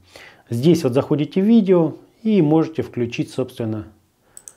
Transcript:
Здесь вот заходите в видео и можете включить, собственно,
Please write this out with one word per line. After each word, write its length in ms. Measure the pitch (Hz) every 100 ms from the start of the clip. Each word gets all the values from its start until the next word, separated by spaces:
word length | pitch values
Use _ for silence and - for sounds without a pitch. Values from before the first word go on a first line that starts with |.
| _ - - _ -
Здесь 360 | 117 151 170
вот 80 | 135
заходите 500 | 123 - 135 143 185
в 20 |
видео 500 | 202 233 185 180 156 - - _
и 180 | 220 208
можете 420 | 147 160 151 -
включить, 500 | 113 123 120 127 123
собственно, 540 | - 123 - 110 107 - _ _ _ _ - -